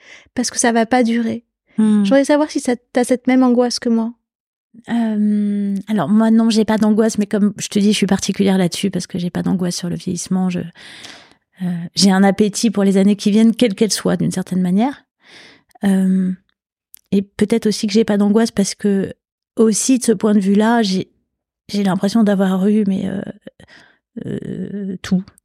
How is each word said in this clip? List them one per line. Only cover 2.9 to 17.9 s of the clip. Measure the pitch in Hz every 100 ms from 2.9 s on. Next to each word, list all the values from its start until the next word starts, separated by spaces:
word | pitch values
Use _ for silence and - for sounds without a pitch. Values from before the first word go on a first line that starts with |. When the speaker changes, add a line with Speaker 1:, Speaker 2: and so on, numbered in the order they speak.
| 254
Speaker 1:
cette | 240 247 -
même | 262
angoisse | 254 240 247 -
que | 240
moi. | 226 226 240 _ _ _ _ _ 233 -
Speaker 2:
Euh, | 233 226 214 208 208 208 202 202 196 -
alors | 214 156
moi | 214 226
non, | 226 226
j'ai | 220 220
pas | 220
d'angoisse, | 214 214 226 220
mais | 202
comme | 208 202 -
je | -
te | 208
dis, | 202
je | 208
suis | 190
particulière | 190 - 196 196 190
là-dessus | 175 - 196
parce | 180 -
que | 180
j'ai | 175
pas | 180
d'angoisse | 175 185 180 -
sur | 175
le | 165
vieillissement. | 180 175 - 185 185
Je, | 175 175 - - - - - - _ _ _
euh, | 180 175 175 -
j'ai | 196
un | 190
appétit | 196 190 214 - 233
pour | 208
les | 196 190
années | 196 202
qui | 208
viennent, | 208 226 226
quelle | 247 190
qu'elle | 214
soit, | - - 175
d'une | 165
certaine | 180 185 185
manière. | 180 190 254 269 _ _ _ - - _ _ _
Euh, | 202 190 190 190 185 185 _ _ _ _ _ - _
et | 196
peut-être | 196 - 208 233 220
aussi | 196
que | 214